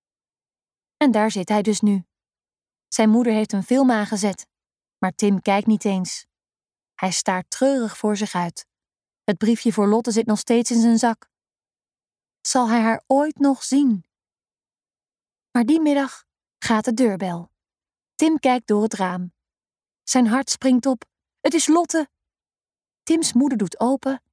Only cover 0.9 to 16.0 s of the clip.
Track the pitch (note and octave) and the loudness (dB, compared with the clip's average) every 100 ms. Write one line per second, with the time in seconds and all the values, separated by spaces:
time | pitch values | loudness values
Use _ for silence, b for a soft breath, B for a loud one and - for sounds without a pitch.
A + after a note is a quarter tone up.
0.9 | - D4 G#3+ G#3+ G3+ F3 G#3 G3+ G3+ G#3 | 0 2 2 0 -2 -2 0 0 0 0
1.9 | G3 - _ _ _ _ _ _ _ _ | 0 -4 _ _ _ _ _ _ _ _
2.9 | - A3 A3+ A#3+ G#3+ G#3+ G3 - B3+ C4 | 0 2 4 2 0 -2 -4 0 2 2
3.9 | A3 G#3 G#3 G3+ F#3 - _ _ _ _ | 0 -2 -4 -4 -6 -12 _ _ _ _
4.9 | _ F#3 - G3+ F#3+ - G3 G#3+ G#3+ G#3 | _ -6 0 0 0 0 0 2 0 0
5.9 | F#3+ F3+ - - _ _ _ _ _ _ | -4 -6 -10 -16 _ _ _ _ _ _
6.9 | - F#3 - - F#3 - - C4+ C4+ A3 | -8 -6 -4 -2 -4 -6 -2 0 0 -4
7.9 | - G#3+ G3+ G#3 F3+ E3+ - - _ _ | -4 -4 -4 -4 -4 -6 -8 -18 _ _
8.9 | _ _ _ - F#3+ A3 A3+ A#3 G#3+ G3+ | _ _ _ -6 -2 0 0 0 0 2
9.9 | A3 A#3 G#3+ A3+ G#3+ - A#3 A#3 A#3 A#3 | 2 0 -2 -2 -2 0 0 2 2 2
10.9 | A3+ A#3 A3 _ _ _ _ _ _ _ | 2 0 -2 _ _ _ _ _ _ _
11.9 | _ _ _ _ _ - C4 A#3 A#3 A3 | _ _ _ _ _ -4 0 2 2 2
12.9 | A3 - C4+ D4+ - C#4 C4 - C#4 C#4 | 0 0 0 0 0 0 0 0 2 2
13.9 | G3 - _ _ _ _ _ _ _ _ | 0 -6 _ _ _ _ _ _ _ _
14.9 | _ _ _ _ _ _ B3 A3+ D#4+ D4+ | _ _ _ _ _ _ -2 2 2 2
15.9 | C#4+ | 0